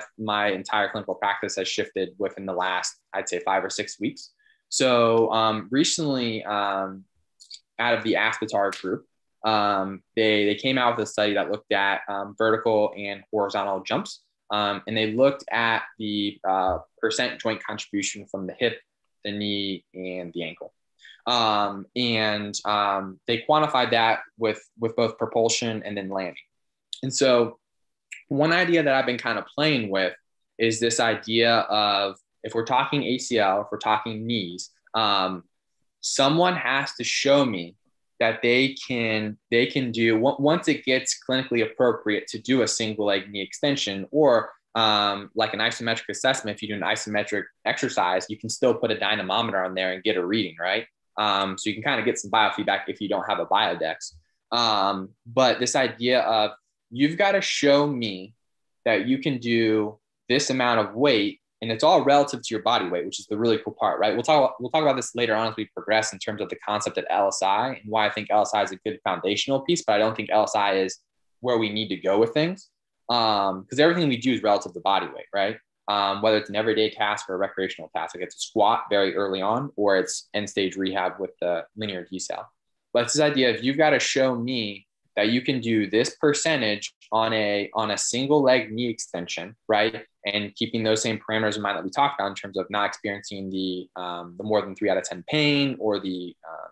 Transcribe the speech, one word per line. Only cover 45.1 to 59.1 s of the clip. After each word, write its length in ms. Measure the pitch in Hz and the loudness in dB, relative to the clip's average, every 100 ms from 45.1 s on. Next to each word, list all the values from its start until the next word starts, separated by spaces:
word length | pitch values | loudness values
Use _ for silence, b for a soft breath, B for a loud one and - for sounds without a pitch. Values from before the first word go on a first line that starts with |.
| 101 101 110 | -2 -4 -2
like 180 | 110 | -2
an 60 | 104 | 0
isometric 500 | 113 - 117 113 - | -2 -2 -4 -4 -6
assessment, 460 | 98 131 131 107 101 | -2 0 0 -4 -6
if 80 | |
you 40 | 107 | -6
do 60 | 101 | -4
an 60 | |
isometric 600 | 87 110 - 104 104 104 87 _ 110 | -2 -2 -2 -2 -2 -4 -6 _ -6
exercise, 600 | 123 127 107 90 92 - | -2 -2 0 0 0 -4
you 120 | 107 | -8
can 100 | 113 | -8
still 240 | - 127 | 0 2
put 160 | 113 113 | 2 0
a 80 | 107 | 0
dynamometer 640 | 101 107 95 101 117 98 | -2 -2 0 -2 0 -2
on 120 | 92 92 | -2 -2
there 160 | 92 | -2
and 100 | 92 | -2
get 140 | 107 92 | -2 0
a 80 | 90 | 0
reading, 300 | 110 95 80 | 0 -2 -4
right? 280 | 90 107 - _ _ - | -2 -2 -4 _ _ -2
Um, 420 | 107 98 98 95 | 0 0 0 -4
so 100 | 107 | -6
you 60 | 104 | -4
can 80 | |
kinda 200 | 139 127 | -2 0
get 140 | 110 - | 0 -2
some 140 | 101 | 0
biofeedback 540 | 110 104 - 98 98 - | 2 2 2 -2 -2 -4
if 140 | - | -6
you 80 | 98 | -2
don't 180 | 98 98 | -2 -2
have 100 | 92 | -4
a 60 | 82 | 2
Biodex. 680 | 98 104 85 80 82 - - _ _ _ | 2 2 0 -4 -6 -12 -18 _ _ _
Um, 580 | 117 117 104 98 98 95 _ 120 | 0 2 2 2 0 -6 _ -4
but 340 | 120 127 110 | 2 4 4
this 160 | 123 143 | 0 0
idea 460 | 127 110 120 127 | 0 0 2 2
of 300 | 107 113 107 - _ _ _ | 4 2 0 -2 _ _ _
you've 260 | 120 147 170 | 0 0 2
gotta 240 | 202 196 | 2 2
show 460 | - - 143 143 147 | 0 2 4 6 4
me 460 | 127 113 92 98 _ _ _ _ _ 120 | 0 -4 -6 -12 _ _ _ _ _ 0
that 220 | 107 | 2
you 100 | 113 | 2